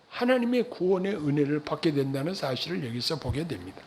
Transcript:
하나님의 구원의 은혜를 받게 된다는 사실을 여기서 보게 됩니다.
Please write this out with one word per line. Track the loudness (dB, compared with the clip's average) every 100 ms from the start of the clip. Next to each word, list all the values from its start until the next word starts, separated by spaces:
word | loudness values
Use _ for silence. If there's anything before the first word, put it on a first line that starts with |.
| _
하나님의 | -2 2 4 4 2 0
구원의 | 0 2 4 2 0
은혜를 | 2 2 4 2
받게 | -2 0 0
된다는 | 2 0 0 -2
사실을 | -2 -2 -4 -4 -4 -4
여기서 | -4 -4 -4
보게 | -2 -4 -4
됩니다. | -6 -10 -16